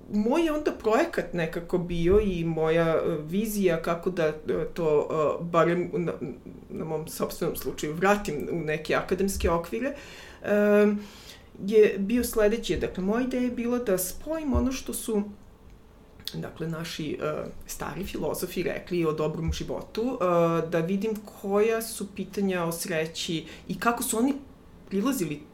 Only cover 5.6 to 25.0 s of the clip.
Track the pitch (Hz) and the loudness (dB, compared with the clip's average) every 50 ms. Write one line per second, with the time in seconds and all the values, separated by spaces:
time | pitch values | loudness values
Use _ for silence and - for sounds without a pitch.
5.6 | 160 170 170 175 175 175 - 175 175 160 - - - - - - - - - - | 4 4 4 2 0 -2 -2 -2 -2 -2 -4 -6 -8 -8 -10 -10 -14 -18 -18 -18
6.6 | - - - 131 147 160 160 156 160 - - - 156 - - - 175 160 127 - | -16 -12 -8 -8 -6 -4 -4 -6 -6 -8 -6 -6 -6 -6 -4 -4 -4 -4 -4 -4
7.6 | - 131 - - - 151 151 170 185 196 202 202 208 - 147 139 - - - 170 | -6 -6 -6 -4 -6 -6 -2 2 4 4 4 4 2 -4 -4 -4 -4 -4 -4 -4
8.6 | 151 156 - - - - 151 131 - - 196 185 190 196 190 - - 185 165 170 | -2 -2 -4 -4 -2 0 0 0 0 0 0 0 0 0 0 0 2 2 2 2
9.6 | 170 - - 226 240 285 277 - - - - - - - - - - - 208 208 | 0 -2 -4 -4 -2 -4 -4 -6 -14 -16 -18 -18 -18 -18 -18 -10 -2 2 4 4
10.6 | 208 208 202 208 208 208 208 208 208 - - - - - - - - - - - | 6 6 8 8 8 6 4 0 -4 -10 -18 -20 -20 -20 -20 -20 -20 -20 -14 -8
11.6 | - 196 220 214 214 - - - 196 190 240 247 233 - - 226 208 208 214 233 | -4 4 8 8 8 8 6 2 0 2 2 2 0 0 2 4 4 4 4 2
12.6 | - - 170 - - - - 190 185 190 214 240 262 254 254 247 247 247 240 247 | 0 -2 0 0 0 -2 -2 -2 -2 0 0 0 0 0 0 0 0 0 -2 -2
13.6 | 233 240 247 240 240 214 185 185 185 - - - - 302 320 320 320 277 240 233 | -2 0 0 0 2 2 2 0 0 -4 -6 -10 -6 -6 -6 -4 -2 0 2 2
14.6 | 240 262 269 - - - 233 - - - 220 202 208 - - - - - - - | 2 2 -2 -4 -8 -8 -8 -6 -4 -2 0 0 -2 -2 -10 -16 -20 -20 -20 -20
15.6 | - - - - - - - - - - - - - - - 160 160 - - - | -20 -20 -20 -20 -20 -20 -20 -20 -20 -20 -20 -12 -10 -8 -8 -8 -10 -10 -8 -8
16.6 | 160 165 165 156 170 170 - - 160 143 - - - 151 151 - - - - - | -8 -6 -6 -8 -8 -10 -8 -8 -6 -6 -6 -4 -4 -6 -4 -6 -8 -10 -12 -14
17.6 | - - - - - - 147 160 196 - - 196 175 147 - - - 180 - 185 | -14 -14 -10 -10 -8 -8 -8 -8 -8 -8 -6 -6 -4 -4 -4 -4 -6 -6 -6 -4
18.6 | 170 - - - - - 180 175 165 156 151 156 156 156 156 170 160 160 160 - | -4 -4 -4 -6 -6 -4 -2 0 0 0 0 0 -2 -2 -2 -2 -4 -4 -2 -4
19.6 | 160 - 127 - - - - 214 226 262 262 - 175 180 175 170 170 165 165 165 | -4 -6 -6 -8 -8 -8 -6 -4 -2 -2 -2 0 0 2 4 4 4 4 2 0
20.6 | 160 165 175 165 165 170 196 196 214 220 220 214 - - - - - 196 196 208 | 0 0 0 0 0 0 0 0 0 -2 -2 -4 -8 -14 -16 -10 -4 0 2 4
21.6 | 214 226 226 226 226 - - - 202 - - - 185 - - 208 196 190 185 180 | 4 4 2 0 -2 -6 -8 -8 -10 -10 -8 -8 -8 -6 -2 0 0 0 2 0
22.6 | 170 165 170 170 - - 175 156 160 165 - - - - 170 156 156 - - - | 0 -2 -2 -4 -4 -2 -2 -2 -2 -2 -4 -6 -4 -2 -2 -4 -4 -8 -16 -16
23.6 | - - 190 - - 233 233 240 233 - - 220 240 285 277 - - - - - | -10 -8 -8 0 0 0 0 0 -2 -2 0 2 2 2 0 -2 -8 -16 -20 -20
24.6 | - - - - - - 196 196 | -20 -20 -20 -20 -12 -4 -2 0